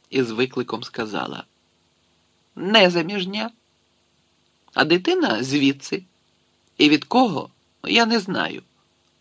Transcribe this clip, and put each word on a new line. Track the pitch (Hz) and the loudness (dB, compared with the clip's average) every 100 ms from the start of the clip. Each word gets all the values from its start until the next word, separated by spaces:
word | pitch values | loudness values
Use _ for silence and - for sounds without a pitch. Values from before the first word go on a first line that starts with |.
| _ | _
і | 135 | -2
з | 120 | 0
викликом | 110 131 131 123 113 | 0 -2 -4 -6 -8
сказала: | 120 - 110 90 64 71 - _ _ _ _ _ _ _ _ _ _ - | -8 -8 -6 -6 -6 -10 -14 _ _ _ _ _ _ _ _ _ _ -8
«Не | 190 220 180 | 2 4 4
заміжня. | 175 165 202 185 214 226 - _ _ _ _ _ _ _ _ _ _ _ | 2 -2 -4 -6 -6 -8 -12 _ _ _ _ _ _ _ _ _ _ _
А | - | -2
дитина | 147 175 180 370 285 110 | 2 2 2 0 0 0
звідси. | 131 143 139 139 - - - _ _ _ _ _ _ - | -2 2 2 0 -6 -8 -10 _ _ _ _ _ _ 2
І | 151 | 4
від | 147 | 4
кого, | - 247 247 139 - _ _ _ | 2 2 2 0 -8 _ _ _
я | - 220 226 | 0 2 2
не | 226 | 0
знаю. | 190 131 82 - - _ _ _ _ _ | -2 -4 -4 -8 -18 _ _ _ _ _